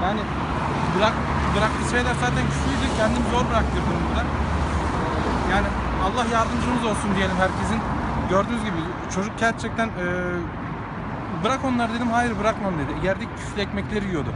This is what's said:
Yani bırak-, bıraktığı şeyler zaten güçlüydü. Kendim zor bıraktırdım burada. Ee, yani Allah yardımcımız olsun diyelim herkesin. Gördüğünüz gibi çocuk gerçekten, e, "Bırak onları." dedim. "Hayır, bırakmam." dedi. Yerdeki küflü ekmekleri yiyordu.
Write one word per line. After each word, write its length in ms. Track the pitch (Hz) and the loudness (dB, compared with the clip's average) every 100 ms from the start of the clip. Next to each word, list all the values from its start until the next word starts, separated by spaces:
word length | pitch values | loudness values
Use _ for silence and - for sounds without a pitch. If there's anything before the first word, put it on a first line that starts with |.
Yani 180 | 180 214 202 - - - - - - 180 | 0 0 -2 -2 -2 -2 -2 0 0 4
bırak-, 240 | 214 - - - - 196 | 4 2 0 0 2 2
bıraktığı 340 | 214 - - | 2 0 0
şeyler 220 | 247 247 233 | 2 2 0
zaten 200 | 247 240 233 | 2 2 2
güçlüydü. 340 | - - 277 - - | 0 0 2 0 2
Kendim 260 | 220 233 226 | 2 2 2
zor 120 | 240 233 | 2 2
bıraktırdım 480 | 226 202 185 185 170 165 | 2 2 0 0 0 0
burada. 160 | - | 0
Ee, 1300 | 240 - - - - - - - - - - - - | 0 0 0 0 0 0 0 -2 0 0 0 0 2
yani 140 | 190 202 196 - - 185 | 2 2 0 -2 0 0
Allah 200 | 240 233 233 | 2 2 2
yardımcımız 480 | 226 240 233 247 226 | 2 2 0 0 0
olsun 180 | 202 214 190 | 0 0 2
diyelim 220 | 190 185 185 | 2 2 2
herkesin. 340 | - 185 220 - - - - - | 2 0 0 0 -2 -2 -2 2
Gördüğünüz 340 | 180 208 233 | 2 2 -2
gibi 180 | 214 175 160 - - 175 | -2 -2 -4 -6 -4 -2
çocuk 240 | 202 - | -4 0
gerçekten, 480 | 226 226 233 - 226 | 0 0 -4 -2 -2
e, 180 | 180 175 180 180 175 170 - - - - - - - - 175 | -2 -2 -2 -2 -4 -4 -6 -8 -8 -8 -8 -8 -6 -6 -2
"Bırak 160 | 190 269 269 | 0 0 0
onları." 280 | 247 233 | 2 0
dedim. 180 | 233 240 | 0 2
"Hayır, 280 | 233 240 208 | 2 2 2
bırakmam." 340 | 208 220 202 | 0 0 -2
dedi. 320 | 175 135 131 180 | -2 -2 -2 0
Yerdeki 260 | 190 226 - | 0 -4 -8
küflü 240 | - - | -6 -4
ekmekleri 440 | 196 202 190 214 202 | -2 -2 -2 -2 0
yiyordu. 260 | 170 123 | -2 -2